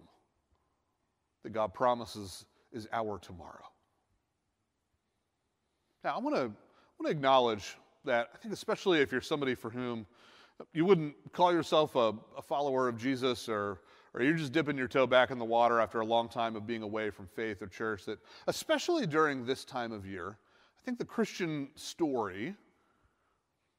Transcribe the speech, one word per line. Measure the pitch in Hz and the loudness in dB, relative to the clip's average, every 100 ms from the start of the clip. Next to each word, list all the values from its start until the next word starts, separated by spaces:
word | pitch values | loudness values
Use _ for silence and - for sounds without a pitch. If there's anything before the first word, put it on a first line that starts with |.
| - _ _ _ _ _ _ _ _ _ _ _ _ _ | -20 _ _ _ _ _ _ _ _ _ _ _ _ _
that | - | -8
God | 107 107 | -2 -2
promises | - 123 120 113 107 98 - - _ _ | 2 2 2 -2 -10 -12 -14 -20 _ _
is | 123 104 | -14 -6
our | 117 107 98 | -4 -4 -6
tomorrow. | - 87 76 - - _ _ _ _ _ _ _ _ _ _ _ _ _ _ _ _ _ _ _ _ _ _ _ | -12 -18 -18 -18 -20 _ _ _ _ _ _ _ _ _ _ _ _ _ _ _ _ _ _ _ _ _ _ _
Now, | 165 156 | -4 -2
I | |
wanna, | 277 226 120 104 _ _ _ - | 0 0 -2 -6 _ _ _ -8
wanna | 320 | -4
acknowledge | 160 135 135 120 107 - - _ _ 143 | 2 6 6 6 2 -6 -16 _ _ 0
that | 120 - | 0 0
I | - | -8
think | 226 | -12
especially | 190 - 196 202 160 | -8 -4 -2 2 4
if | 139 | 4
you're | 127 | 0
somebody | - 156 131 120 | -2 -2 -2 -2
for | 117 | -6
whom | 123 123 117 104 _ - - - - - | -8 -6 -6 -10 _ -20 -20 -20 -20 -8
you | 160 175 | 2 6
wouldn't | 175 151 139 - | 6 4 -8 -8
call | - 175 | 4 4
yourself | 170 147 160 151 135 | 4 4 2 4 4
a, | 113 110 - 143 | 2 2 -10 -14
a | |
follower | - 147 143 131 127 | -6 -2 0 2 2
of | 117 | 0
Jesus | 127 127 127 120 - | -2 0 0 -2 -2
or, | 107 101 95 _ - - | -2 -2 -6 _ -20 -10
or | - | 0
you're | 131 165 | 2 2
just | 143 | 0
dipping | 147 147 139 | -2 0 -2
your | 127 | 0
toe | 139 123 | 2 6
back | 127 123 | 6 6
in | 127 | 2
the | 113 | 0
water | 117 117 117 | 4 4 4
after | 107 117 | 2 0
a | 110 | 0
long | 117 117 | 0 0
time | 123 113 110 | -2 -4 -4
of | 107 | -6
being | 113 | -6
away | 107 110 107 | -4 -4 -4
from | - 98 | -6 -14
faith | - 110 101 | -8 -6 -6
or | 101 | -10
church, | - 113 104 - | -6 -6 -6 -8
that | 104 - - - | -12 -12 -12 -6
especially | - - 302 - 339 190 | -4 -2 -2 0 -2 0
during | 156 151 135 | 2 2 2
this | 120 131 - | -4 -4 -6
time | 127 117 | -8 -8
of | 107 98 | -8 -10
year, | 95 87 107 _ _ _ _ | -10 -10 -12 _ _ _ _
I | - | -10
think | 240 | -8
the | - | -6
Christian | - 214 - 170 151 139 | -4 -4 -2 -4 -4 -8
story | - - - 160 123 101 92 139 202 _ _ _ _ _ _ _ _ _ _ _ | -12 -12 -4 -2 0 -2 -4 -8 -10 _ _ _ _ _ _ _ _ _ _ _